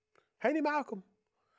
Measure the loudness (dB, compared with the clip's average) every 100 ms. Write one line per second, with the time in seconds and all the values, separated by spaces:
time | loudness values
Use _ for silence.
0 | _ _ _ -2 0 2 2 0 -2 -8
1 | -12 _ _ _ _